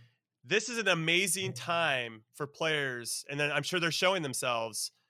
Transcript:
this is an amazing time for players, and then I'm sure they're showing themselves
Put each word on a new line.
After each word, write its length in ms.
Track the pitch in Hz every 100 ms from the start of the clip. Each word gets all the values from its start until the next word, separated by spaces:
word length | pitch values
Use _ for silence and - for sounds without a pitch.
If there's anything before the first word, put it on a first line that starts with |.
| - _ _ _
this 240 | 123 196 214
is 100 | 233
an 80 | 196
amazing 680 | 170 160 175 196 190 190
time 680 | 185 - 170 165 135 117 110 -
for 120 | - 143
players, 800 | - 160 151 139 123 117 - -
and 120 | 143
then 100 | 147
I'm 140 | 147
sure 160 | 139 180
they're 100 | 165
showing 320 | 147 185 190
themselves 680 | 147 120 131 120 113 107 - _